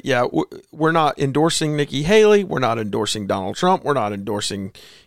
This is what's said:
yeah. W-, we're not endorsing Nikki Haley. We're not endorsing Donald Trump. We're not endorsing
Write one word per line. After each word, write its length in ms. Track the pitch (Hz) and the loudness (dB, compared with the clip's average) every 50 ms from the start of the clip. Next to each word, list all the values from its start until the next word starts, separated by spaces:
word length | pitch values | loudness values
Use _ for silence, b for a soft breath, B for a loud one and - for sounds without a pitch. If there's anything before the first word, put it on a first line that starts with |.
yeah. 200 | - 135 127 123 | -2 -2 0 0
W-, 240 | 123 - - 160 - - - - - _ | 0 0 0 -2 -2 -2 -8 -20 -20 _
we're 180 | - 147 160 160 | -6 -2 0 0
not 300 | 165 165 151 143 - - | 2 2 0 0 0 -2
endorsing 560 | 143 139 127 147 160 165 - - 160 151 151 | -2 0 2 2 2 2 0 0 -2 -2 0
Nikki 260 | 147 143 - - 143 | -2 -2 -2 -4 -4
Haley. 400 | 147 175 214 220 214 208 208 202 | 0 4 6 6 8 6 6 4
We're 160 | 190 - 156 135 | 2 0 -2 -2
not 200 | 127 113 117 113 | 0 0 0 -2
endorsing 480 | 107 101 104 113 107 - - 107 101 98 | -4 -4 -2 -2 -2 -2 -4 -6 -2 -4
Donald 260 | 98 98 92 101 - | -2 -2 -2 -6 -4
Trump. 300 | - 180 180 190 - - | 0 2 2 2 2 0
We're 100 | 147 139 | -2 -2
not 180 | 127 107 104 | 0 -2 -2
endorsing 600 | 104 98 98 110 104 104 - - 107 101 95 95 B B B B B B B | -4 -6 -6 -6 -6 -4 -4 -6 -6 -6 -8 -10 B B B B B B B